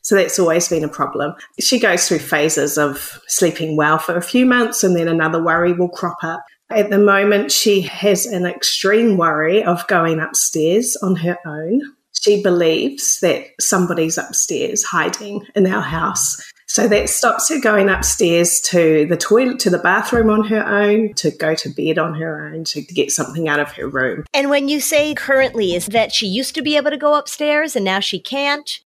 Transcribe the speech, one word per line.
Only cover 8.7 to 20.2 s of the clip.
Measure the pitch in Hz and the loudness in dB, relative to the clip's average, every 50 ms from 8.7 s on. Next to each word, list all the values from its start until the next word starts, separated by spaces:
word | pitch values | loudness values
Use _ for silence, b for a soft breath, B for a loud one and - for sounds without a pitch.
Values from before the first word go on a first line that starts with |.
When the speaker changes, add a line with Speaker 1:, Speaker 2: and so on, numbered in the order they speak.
| - - - 190 208 226 233 233 196 | -2 0 0 2 2 4 4 4 4
Speaker 1:
worry | 180 170 160 151 151 156 160 185 214 220 | 4 2 2 2 2 2 2 2 2 2
of | 175 175 170 - | 2 -2 -2 -2
going | - 196 175 165 165 160 156 | 0 0 2 2 2 0 -2
upstairs | 160 - - - - - - 160 151 165 180 220 247 - - - | -4 -2 -2 -2 -2 -2 -2 0 2 2 2 2 0 -2 -4 -2
on | - 185 190 | 0 0 0
her | 165 165 175 175 - - | 0 0 -4 -4 -4 -8
own. | 160 151 151 160 170 220 277 294 - _ _ _ _ | -10 -10 -8 -4 0 -2 -2 -2 -4 _ _ _ _
She | - - - 208 208 196 | -10 0 2 2 2 4
believes | - 190 180 175 170 160 - - - - 139 - - - - - | 2 2 2 4 2 2 2 2 -2 -4 -4 -2 -2 -2 0 2
that | - 175 131 - - - _ - | 2 0 0 0 -6 -14 _ -4
somebody's | - - 208 180 180 175 170 170 160 160 160 165 | -2 0 2 0 0 0 0 -2 -2 -2 -2 -6
upstairs | - - - - - - 156 - 160 - - - - | -6 -4 -4 -4 -2 -2 -2 -4 -4 -2 -2 -4 -4
hiding | - 180 170 156 175 180 - 214 202 202 208 - - _ | -2 -2 -2 -2 -2 -4 -6 -10 -10 -10 -10 -10 -4 _
in | 208 190 | 2 2
our | 185 190 214 | 2 2 -2
house. | 160 135 165 165 165 - - - - - - B B B B B B - | -4 -4 -4 -4 -4 -2 -2 -2 -4 -4 -4 B B B B B B -2
So | - 208 226 | 0 0 2
that | 220 208 214 254 - | 4 2 2 2 0
stops | - - - 233 - - - - | -2 0 0 0 0 0 -2 -2
her | 320 277 | -2 0
going | - 220 208 202 196 196 | 2 2 4 4 4 2
upstairs | 185 185 - - - - 180 170 170 170 170 170 - - - | 2 0 0 -2 0 2 2 2 4 4 2 2 0 0 -2
to | - 185 175 170 160 156 156 151 | 0 2 4 4 4 4 4 2
the | 160 175 | 2 0
toilet, | 160 - - 208 233 262 247 247 - | -2 2 2 4 4 4 2 -2 -2
to | - 190 | 0 0
the | 180 175 | 0 2
bathroom | - 175 190 214 - - 247 240 | 2 0 0 0 0 0 0 2